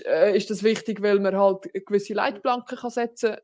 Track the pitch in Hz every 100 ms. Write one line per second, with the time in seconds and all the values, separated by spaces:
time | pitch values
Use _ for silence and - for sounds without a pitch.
0 | - 156 196 202 202 202 208 220 - 196
1 | 208 202 196 190 196 190 - 196 - 202
2 | 202 208 269 - 269 247 240 247 247 240
3 | 233 233 226 208